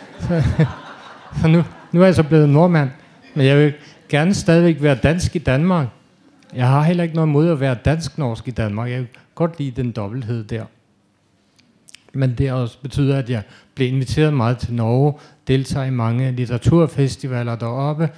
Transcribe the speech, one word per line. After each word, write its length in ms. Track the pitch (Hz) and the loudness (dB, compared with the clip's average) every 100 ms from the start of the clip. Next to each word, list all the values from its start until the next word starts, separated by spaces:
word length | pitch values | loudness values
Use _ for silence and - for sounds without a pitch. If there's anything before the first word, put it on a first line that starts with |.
| - - | -20 -10
Så, 220 | - 170 143 - 151 - - | -4 0 0 0 -2 -2 -18
<laughs> 520 | - - - - - | -20 -20 -20 -14 -2
så 60 | 160 | 2
nu, 160 | 165 160 - - | 4 2 -6 -2
nu 80 | 170 | 4
er 40 | |
jeg 100 | 190 | 4
så 80 | 165 | 4
blevet 260 | 151 156 147 | 4 4 6
nordmand, 420 | 143 180 165 139 - - _ - | 6 4 2 0 -6 -20 _ -10
men 120 | - 135 | 0 4
jeg 100 | 143 | 6
vil 140 | 147 147 - - - | 4 0 -12 -20 -4
gerne 260 | 147 165 | 0 0
stadigvæk 480 | 202 - 165 175 147 | 0 2 4 4 2
være 120 | 147 | 2
dansk 420 | 127 135 175 165 180 | 2 2 0 -2 -4
i 20 | |
Danmark. 480 | 139 131 175 180 127 - _ _ _ _ _ | -2 0 2 0 -2 -6 _ _ _ _ _
Jeg 140 | 123 127 | -2 2
har 140 | 139 | 2
heller 200 | 151 175 | 2 0
ikke 120 | 170 | -2
noget 140 | 160 160 | -2 0
imod 200 | 147 165 | 2 2
at 120 | 156 | 0
være 160 | 135 120 | -2 -2
dansk-norsk 640 | - 160 160 - 135 113 - | -2 -2 -4 -6 -6 -6 -10
i 20 | |
Danmark. 400 | 117 110 104 120 | -6 -6 -6 -6
Jeg 80 | 127 | -8
kan 100 | 120 _ _ | -10 _ _
godt 240 | - 165 165 | -6 -6 -4
lide 240 | 139 120 | -8 -6
den 100 | 123 | -6
dobbelthed 520 | 113 98 120 113 120 | -6 -8 -8 -8 -8
der. 200 | 104 113 107 _ _ _ _ _ _ _ _ _ _ _ _ - _ | -8 -10 -12 _ _ _ _ _ _ _ _ _ _ _ _ -20 _
Men 220 | 135 131 | -4 -2
det 180 | 117 135 | 0 -2
også 260 | 127 120 - | -2 -6 -8
betyder, 360 | 135 127 139 139 | -8 -2 0 -2
at 120 | 120 | -2
jeg 120 | 120 101 - _ | -6 -8 -16 _
bliver 160 | - 127 | -4 -2
inviteret 440 | 131 127 - 156 | -2 -2 0 0
meget 240 | 147 117 123 | 2 0 -2
til 160 | - | -4
Norge, 400 | 120 113 123 147 143 - _ - | -2 0 2 0 -2 -10 _ -2
deltager 380 | 131 131 139 131 | -2 -2 -4 -4
i 40 | |
mange 420 | 127 113 117 131 | -2 -2 -2 -2
litteraturfestivaler 1200 | 123 120 120 - 165 160 - 139 - 139 123 120 117 | -4 -4 -2 2 2 2 0 -2 -2 -6 -6 -4 -6
deroppe 520 | 117 127 143 151 160 | -6 -4 -4 -2 -4